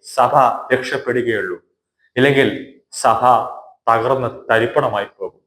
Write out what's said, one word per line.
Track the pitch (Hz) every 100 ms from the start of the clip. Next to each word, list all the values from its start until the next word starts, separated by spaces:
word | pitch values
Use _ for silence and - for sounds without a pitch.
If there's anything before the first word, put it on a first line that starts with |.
| - -
സഭ | 123 143 123 - -
രക്ഷപ്പെടുകയുള്ളൂ, | 127 - 135 - 123 117 110 92 87 _ _ _ _ _ 123
ഇല്ലെങ്കിൽ | 135 135 127 - - - _ -
സഭ | - 113 123 120 101 - - _ -
തകർന്ന് | 113 120 131 120 - -
തരിപ്പണമായി | 113 117 156 135 107 101 _
പോകും. | 92 _